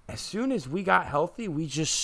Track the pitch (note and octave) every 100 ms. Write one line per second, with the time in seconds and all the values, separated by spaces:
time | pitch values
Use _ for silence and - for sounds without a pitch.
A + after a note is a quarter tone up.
0 | - - - G3+ C4 B3 B2+ E3+ F#3+ F#3
1 | E3 C#3+ E3+ - A3 D3 D#3+ C3 D#3 -